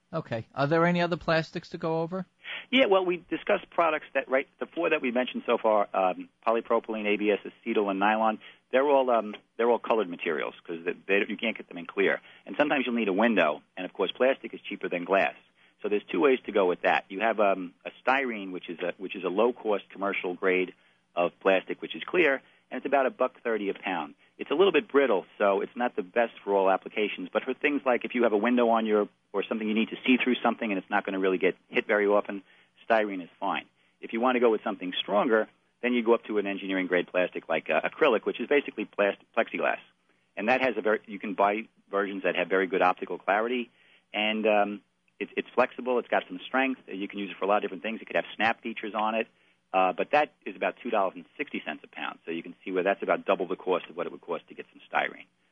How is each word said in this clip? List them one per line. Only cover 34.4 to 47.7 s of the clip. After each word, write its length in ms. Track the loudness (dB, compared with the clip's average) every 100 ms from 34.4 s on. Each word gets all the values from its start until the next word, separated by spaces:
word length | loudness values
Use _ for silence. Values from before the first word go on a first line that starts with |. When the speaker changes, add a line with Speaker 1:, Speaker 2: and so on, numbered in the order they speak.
| 4
Speaker 2:
with 140 | 4
something 300 | -2 -6 -6 -6
stronger, 480 | -2 0 4 2 2 _ _ _
then 120 | -2
you 100 | 0
go 100 | 2
up 100 | 2 2
to 120 | -2
an 100 | -2
engineering 400 | -4 -4 -2 0
grade 200 | 0 0
plastic 420 | 0 -2 -4 -4
like, 200 | -4 0
uh, 120 | -2
acrylic, 440 | 0 0 2 2 0
which 140 | -4
is 80 | 0
basically 380 | 0 0 -8 -10
plast-, 320 | 0 0 0 _ -4
plexiglass. 440 | -2 0 -2 -2 -8 _ _ _ _ -8
And 100 | 0
that 140 | 0
has 140 | 0 -2
a 40 |
very, 180 | 0 -2 -4
you 120 | -10
can 140 | -8
buy 300 | 0 0 0 -6 _ _
versions 340 | -4 -4 -2
that 120 | -2 -2
have 120 | 0
very 200 | 0 0
good 160 | 2
optical 340 | 2 0 -4 -8
clarity, 520 | 0 0 0 -4 -6 _ _ _ _
and, 320 | -4 -2 0 2
um, 360 | 4 2 -2 _ _ _ -12
it's, 120 | -8 -6
it's 100 | -6
flexible, 460 | 0 0 -2 -2 -2
it's 80 | 0
got 160 | -2 -2
some 120 | -14 -6
strength, 340 | -2 -2 -4 -10
you 200 | -10 -8
can 120 | -8
use 100 | -10
it 80 | -6
for 80 | 0
a 20 |
lot 100 | 0
of 40 |
different 220 | 0